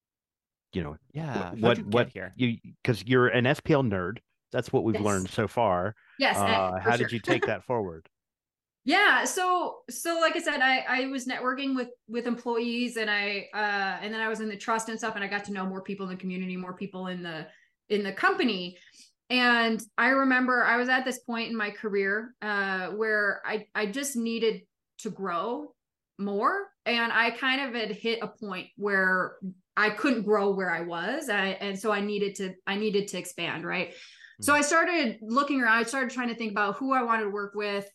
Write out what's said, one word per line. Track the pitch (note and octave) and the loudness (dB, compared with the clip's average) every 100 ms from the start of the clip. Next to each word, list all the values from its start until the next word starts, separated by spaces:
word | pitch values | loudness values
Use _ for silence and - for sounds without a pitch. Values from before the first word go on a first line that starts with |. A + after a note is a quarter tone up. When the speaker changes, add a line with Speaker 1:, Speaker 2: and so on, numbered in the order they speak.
| _ _ _ _ _ _ _ | _ _ _ _ _ _ _
Speaker 1:
you | - | -6
know, | D#2 D#2+ _ | -6 -10 _
Speaker 2:
Yeah. | D3 D#3+ - F2 | -10 -6 -6 -6
Speaker 1:
wh-, | G2+ | 0
Speaker 2:
How'd | |
Speaker 1:
what, | A2+ A#2+ | 2 2
Speaker 2:
you | |
get | G2+ | 2
Speaker 1:
what | A#2 - | 2 2
Speaker 2:
here? | F#2+ F#2 - | -4 -12 0
Speaker 1:
you, | B2 A2+ - - | 0 0 -10 -4
'cause | - G#2 G#2+ | -2 -2 4
you're | B2+ B2 | 6 6
an | B2 B2 | 4 4
S | D3+ | 2
P | - | 2
L | D3 | 2
nerd. | B2+ F#2+ F2+ A#2+ - _ _ | 2 0 -4 -8 -14 _ _
That's | B2+ - | -6 0
what | B2+ | 2
we've | A2 G#2 | 2 2
Speaker 3:
Yes. | |
Speaker 1:
learned | G#2 G2 F#2 | 2 2 0
so | - G#2 | -2 0
far. | - A2 F2+ F#2+ - _ - | 2 2 2 0 -6 _ -2
Speaker 3:
Yes, | B3+ - | 0 2
uh, | |
Speaker 1:
Uh, | G2 G2 F#2 | 2 2 2
Speaker 3:
for | F#2 | 0
Speaker 1:
how | G2+ A#2+ | 2 2
did | |
Speaker 3:
sure. | A#2+ | 0
Speaker 1:
you | A#2 | -2
take | - A2+ | 0 0
Speaker 3:
<laughs> | A2+ | 0
Speaker 1:
that | G2+ - | -2 -2
forward? | A#2+ F#2+ D#2+ - _ _ _ _ _ _ _ B3 | -2 -2 -8 -18 _ _ _ _ _ _ _ 0
Speaker 3:
Yeah. | F#4 G4 B3+ | 4 6 4
So, | B3 F#4 F#4 F4+ D4 - - | 2 0 2 2 0 -6 -14
so | - E4+ E4 | -8 -4 2
like | D#4+ E4 | 2 2
I | |
said, | D#4 C#4+ | -2 2
I, | C4+ C4 | 4 2
I | - B3+ C4+ | 2 -2 -2
was | C4+ B3+ | -4 -4
networking | B3 B3 C4 C4+ | -2 -2 -2 -2
with, | C4 A#3+ - - | -2 -4 -10 -8
with | A#3 B3 | -4 -2
employees | A#3+ A#3+ A#3 A#3+ A#3 B3 A3+ | -4 -2 -2 0 -2 -2 -2
and | G#3+ | 0
I, | G#3 G3+ G3+ - | 0 0 -4 -6
uh, | G3+ G#3 G3+ G3 F3 | -4 -2 0 -2 -4
and | G#3 | -6
then | A3 | -4
I | A3 | -2
was | G#3+ | -2
in | A3 | -6
the | G3+ | -4
trust | - A3+ A#3 | -2 -2 -2
and | A3 | -6
stuff | - G#3 | -6 -4
and | |
I | G3 | -4
got | G3+ G3+ | -4 -4
to | |
know | G3 F#3+ | -6 -4
more | F#3+ | -6
people | F#3+ G3 F#3 | -8 -6 -6
in | |
the | F#3 | -6
community, | F#3 F#3 F#3 F#3 | -6 -4 -4 -6
more | F3+ F3+ | -8 -8
people | G3 F#3 F#3 | -10 -8 -8
in | F3+ | -6
the, | F3 D#3+ - - _ _ - | -8 -10 -12 -16 _ _ -2
in | G#3 | 0
the | G#3+ | 0
company. | - F#4 F#4+ B3+ F#3 F3+ - - - - _ - | 0 2 2 0 0 -6 -12 -20 -20 -20 _ -2
And | B3+ B3 A#3 A3+ A3 - - | 2 4 4 4 0 -4 2
I | A#3+ | 4
remember | C4+ C4+ B3+ B3+ B3 G3+ | 4 4 4 4 4 4
I | A#3 | 4
was | B3 | 2
at | C4 B3+ | 2 0
this | A#3+ | -4
point | - A3+ A3 | -6 -4 -4
in | A3+ | -4
my | G#3 | -4
career, | G#3 A3 G3 G3 G#3+ A#3+ - | -6 -2 0 2 0 -4 -8
uh, | G#3+ G3+ G3 F#3+ F3+ | -2 0 0 -2 -2
where | G#3 A3 G#3+ G3+ - - | -2 0 2 2 -2 -4
I, | G#3+ - | -6 -4
I | - G#3 | -4 -2
just | C4 C#4 A#3 | -2 -4 -2
needed | A3+ A3+ A3 F#3 - _ _ - | -2 2 2 0 -6 _ _ -12
to | A3 | -10
grow | F3+ F#3+ E3+ G#3 C#4 D4 _ _ _ _ - | -6 -4 -2 -2 -4 -8 _ _ _ _ -6
more. | G3+ G3+ C4+ G4 G4 _ G#3+ | -4 0 0 0 -4 _ -2
And | A#3 A#3 | 0 2
I | A3 A#3 | 2 2
kind | A#3+ C4 C4 | 0 0 0
of | C4+ | -2
had | A#3 G#3 G#3 | -4 -4 -4
hit | A3+ A3+ | -2 -2
a | G#3+ | -4
point | - G#3 F#3 F3 - | -8 -10 -10 -10 -4
where | G3+ G3 F#3 F#3 E3+ - F#3+ - _ - | 0 4 4 4 0 -6 -12 -12 _ 2
I | G#3 | 2
couldn't | - D4 A3+ | 4 2 2
grow | G3+ G#3 G3+ | 2 4 4
where | F#3+ F3+ | 2 0
I | E3 | -2
was. | E3+ E3+ F#3 D4 C#4 | -4 -4 -4 -4 -2
I, | G3+ F#3+ | 0 0
and | F#3+ G3+ F#3+ | -2 -6 -2
so | A3 | 0
I | G3+ | 0
needed | G#3 G#3 G3 G3 | 0 0 -2 -2
to, | F#3+ F#3 - | -6 -6 -4
I | G3 | -2
needed | G#3+ G3 G3 | 2 2 0
to | F3+ | -4
expand. | F3 - E3 C#3+ F3 | -8 -6 -6 -4 -4
Right. | F3 E3+ - - - - - | -4 -4 -10 -20 -20 -20 -4
So | A2+ | 2
Speaker 2:
Mm-hmm. | D4 | 4
Speaker 3:
I | |
started | C#4+ E4 E4+ E4+ B3 G3 | 4 4 4 2 0 -2
looking | G#3+ B3 C#4+ C4+ | -2 0 2 2
around, | A#3 A3+ | 4 4
I | |
started | A3+ C4+ B3 | 2 -2 -2
trying | B3+ A#3+ | -4 -4
to | A#3 | -4
think | A3 | -4
about | G3+ G3+ G3+ | 0 0 0
who | C4+ | 0
I | C4 | 2
wanted | A#3 A3+ G#3 | 2 0 0
to | |
work | G3+ G3+ G#3 | -4 -6 -4
with, | G#3 G3+ G3 | -2 -4 -6